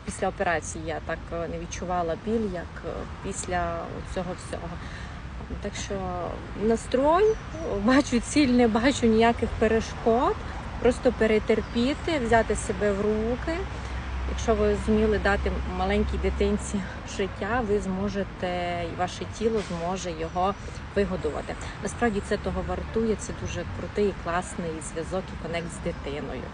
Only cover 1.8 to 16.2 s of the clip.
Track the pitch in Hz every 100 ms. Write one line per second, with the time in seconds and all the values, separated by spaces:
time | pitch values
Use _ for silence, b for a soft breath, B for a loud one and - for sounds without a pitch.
1.8 | 180 180 165 160 214 226 214 175 165 -
2.8 | 170 - 185 - 196 190 - 180 170 170
3.8 | - 160 156 190 180 170 - - 165 170
4.8 | B B B B B - - - 202 -
5.8 | - 196 185 180 170 - - - 208 226
6.8 | - 247 285 339 427 440 - - 330 202
7.8 | 202 262 - 240 - 294 269 247 233 214
8.8 | 254 254 233 220 226 233 226 - 220 226
9.8 | - - 233 226 320 440 - B - -
10.8 | 240 240 254 - 220 214 208 220 - 240
11.8 | 247 302 - 311 226 226 220 208 - 185
12.8 | 208 196 214 214 226 247 - 330 392 B
13.8 | B B B - - - - 214 208 202
14.8 | 196 214 220 202 196 202 196 185 - 185
15.8 | 185 208 214 190